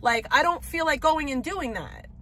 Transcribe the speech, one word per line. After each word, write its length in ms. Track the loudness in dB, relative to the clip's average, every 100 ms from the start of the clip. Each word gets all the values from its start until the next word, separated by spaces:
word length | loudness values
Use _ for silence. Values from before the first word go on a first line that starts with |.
Like, 260 | 2 0 2
I 120 | 4
don't 200 | 4 0
feel 220 | -4 -2
like 160 | 0 2
going 280 | 2 2 0
and 120 | -2
doing 300 | -4 -4 -4
that. 340 | -6 -10 -14 -18 -20